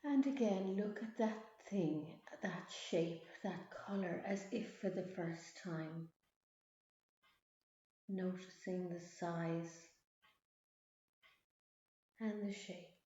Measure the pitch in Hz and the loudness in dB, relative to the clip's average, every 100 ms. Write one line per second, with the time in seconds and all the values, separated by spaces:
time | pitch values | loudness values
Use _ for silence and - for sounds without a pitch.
0 | 294 277 269 262 220 190 190 190 214 - | 6 8 8 6 4 6 4 2 0 -2
1 | 220 - 220 214 - - - 202 160 151 | -6 2 2 2 -8 -16 -2 2 4 4
2 | - - - - 196 170 - - - 170 | -2 -10 -14 -4 -2 -2 -6 -10 0 2
3 | 165 165 - - 202 170 - - - 202 | 4 0 -8 -6 -4 -4 -8 -12 -4 0
4 | 185 170 - 196 - 226 - - 202 185 | 0 -2 0 -2 0 -2 -2 -2 0 0
5 | 180 - 170 165 - - 185 160 160 160 | -2 -2 -2 -4 -8 -10 -4 -2 -2 -6
6 | 165 _ _ _ _ _ _ _ _ _ | -8 _ _ _ _ _ _ _ _ _
7 | _ _ _ _ _ _ _ _ _ _ | _ _ _ _ _ _ _ _ _ _
8 | - 190 185 185 - - - 180 180 170 | -6 0 0 0 -8 -10 -2 -2 0 -4
9 | 170 - 175 170 165 165 165 - - _ | -8 -4 -2 2 2 2 0 -8 -20 _
10 | _ _ - _ _ _ _ _ _ _ | _ _ -20 _ _ _ _ _ _ _
11 | _ _ - _ _ _ _ _ _ _ | _ _ -20 _ _ _ _ _ _ _
12 | _ _ 220 208 202 202 - 180 - - | _ _ -2 0 -2 -4 -6 -10 -12 -20